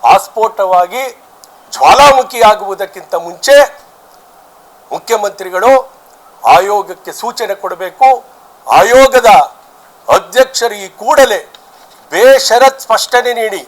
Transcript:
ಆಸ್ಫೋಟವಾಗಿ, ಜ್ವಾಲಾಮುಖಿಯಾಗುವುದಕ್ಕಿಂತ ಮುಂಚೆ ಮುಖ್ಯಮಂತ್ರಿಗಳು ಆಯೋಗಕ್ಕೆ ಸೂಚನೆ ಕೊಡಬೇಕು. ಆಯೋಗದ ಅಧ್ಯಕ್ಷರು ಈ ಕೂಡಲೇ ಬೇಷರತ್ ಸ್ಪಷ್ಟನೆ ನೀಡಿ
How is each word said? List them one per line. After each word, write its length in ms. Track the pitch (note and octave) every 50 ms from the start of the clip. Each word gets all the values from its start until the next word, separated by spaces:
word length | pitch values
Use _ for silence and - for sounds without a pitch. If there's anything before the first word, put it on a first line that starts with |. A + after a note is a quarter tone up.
| -
ಆಸ್ಫೋಟವಾಗಿ, 1160 | A#2 E3 G3 - - _ A3+ G#3+ A3+ A3 - G3 F#3 F#3 F3+ F3+ F3+ F#3+ B3 C4+ B3+ A#3 _ _ _ _ _ - _ _ _ _ _
ಜ್ವಾಲಾಮುಖಿಯಾಗುವುದಕ್ಕಿಂತ 1400 | - - C4+ D3 G3+ B3+ C#4+ C#4+ C4+ C4 B3+ B3+ B3+ A#3+ A3 G#3+ G#3+ G#3+ G3+ G3 F#3+ F#3+ G3 F#3+ - F#3+ - _ -
ಮುಂಚೆ 640 | F#3+ E3+ E3+ D#3+ - - - C#4 C#4+ C#4 - - - _ _ _ _ _ _ _ _ _ _ _ _ _ _ _ _ _ _ _ _ _ _
ಮುಖ್ಯಮಂತ್ರಿಗಳು 1000 | - A3+ - - A3+ G#3+ G3+ G3+ - - F#3+ F#3 F3+ F#3 G3+ B3 C4+ C4 B3+ - _ _ _ _ _ _ _ _ _ _ -
ಆಯೋಗಕ್ಕೆ 640 | A#2 C#3 E3+ F#3+ G3+ G#3 G3+ - F3 F3+ - _ F3
ಸೂಚನೆ 420 | D3+ - - A#3 A#3 - A#3 G3 G3
ಕೊಡಬೇಕು. 720 | G3 - F#3 F#3 E3+ C#4+ C4+ C4+ _ C4 C4 C4 A#3+ - _ _ _ _ _ _ _ _ A#2
ಆಯೋಗದ 560 | A#2 D3+ F#3 A3 A#3+ C4 C4+ C4 C4 B3+ A#3 A3+ G3+ D#3+ C#3+ - - _ _ _ _ _ _ _ _ _ _ -
ಅಧ್ಯಕ್ಷರು 680 | C#3 F#3 F#3+ - - B3 C4 B3+ - - A#3 A#3 G#3
ಈ 140 | G#3 G3 F#3
ಕೂಡಲೇ 640 | _ - G#3 B3 D4+ D4 C4+ B3 G#3+ E3+ - _ _ - _ _ _ _ _ _ _ _ _ _
ಬೇಷರತ್ 720 | D3 F3 A3+ C4 C4+ B3+ C4 - A3 A#3+ C4 C4+ C4+ -
ಸ್ಪಷ್ಟನೆ 540 | - _ A3 G3+ - - - B3 A#3+ B3 A#3+
ನೀಡಿ 240 | A#3 A3 A3 G3 F3 C#3